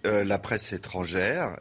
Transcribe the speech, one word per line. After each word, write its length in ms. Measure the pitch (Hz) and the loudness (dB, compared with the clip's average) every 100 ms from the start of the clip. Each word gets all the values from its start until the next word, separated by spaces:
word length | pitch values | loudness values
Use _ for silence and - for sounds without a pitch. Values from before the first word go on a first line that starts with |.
| - | 2
euh, 160 | 104 | 4
la 160 | 101 98 | 4 2
presse 340 | - 110 - | 0 -2 -2
étrangère, 840 | 95 - 92 85 90 95 160 143 - | -6 -6 -4 -2 0 2 0 -2 -2